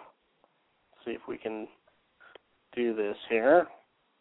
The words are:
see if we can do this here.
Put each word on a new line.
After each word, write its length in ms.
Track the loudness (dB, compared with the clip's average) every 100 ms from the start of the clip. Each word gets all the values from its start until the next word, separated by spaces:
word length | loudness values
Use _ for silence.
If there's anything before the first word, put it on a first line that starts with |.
| -20 _ _ _ _ _ _ _ _ _ -12
see 60 |
if 100 | -10 -10
we 100 | -10
can 300 | -8 -8 -12 _ _ _ _ _ -20 -20 _ _ _ -4
do 200 | -2 0
this 220 | -4 -4 -2
here. 380 | 2 6 6 4 -6 _ _ _ _